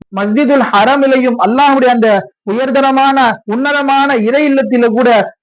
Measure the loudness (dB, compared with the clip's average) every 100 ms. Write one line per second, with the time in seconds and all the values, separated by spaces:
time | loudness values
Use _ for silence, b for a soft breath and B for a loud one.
0 | -14 -8 -2 0 0 0 0 0 2 2
1 | 0 0 0 -2 -2 2 2 2 2 2
2 | 2 0 -2 _ -8 -4 -2 0 0 0
3 | 0 2 0 -2 -6 -4 -2 -2 -2 0
4 | 0 -2 0 0 0 0 0 0 0 2
5 | 2 2 0 -8